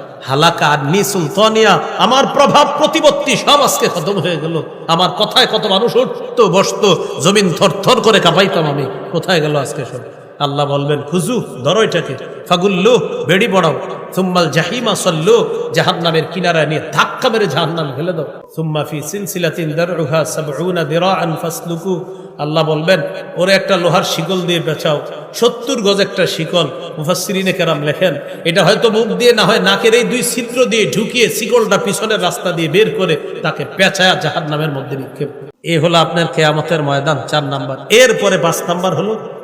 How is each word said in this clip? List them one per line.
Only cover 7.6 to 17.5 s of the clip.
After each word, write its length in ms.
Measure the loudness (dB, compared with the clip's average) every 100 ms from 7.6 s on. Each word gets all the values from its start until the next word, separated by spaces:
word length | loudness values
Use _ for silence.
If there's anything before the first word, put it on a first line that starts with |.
| 0 2 0 2
করে 180 | 4 4
কাঁপাইতাম 460 | 4 2 2 0 0
আমি, 200 | -2 -4 -6 -8
কোথায় 300 | -4 0 0
গেল 140 | 0 -2
আজকে 300 | -2 -6 -10
সব? 160 | -12 -14 -18 -16 -6
আল্লাহ 260 | -2 0 0
বলবেন, 340 | 0 0 -2
"খুজু, 400 | -2 -2 -2 -2 -4 -4
ধরো 180 | 0 2
এটাকে, 320 | 2 0 -4 -8 -12 -10 -2
ফাগুল্লু, 460 | 0 2 2 4 4 2 -4 0
বেড়ি 200 | 2 2
পড়াও, 280 | 2 2 0 -6 -10 -8 -4
সুম্মাল 340 | 0 2 2
জাহিমা 440 | 0 -2 -2 -2 0
সল্লু, 420 | 0 0 4 4 2 -4 -4
জাহান্নামের 500 | 0 0 0 0 0 -2
কিনারা 320 | -2 0 2 0
নিয়ে 160 | -2 -2
ধাক্কা 360 | 0 -2 0 0
মেরে 180 | 0
জাহান্নামে 440 | 0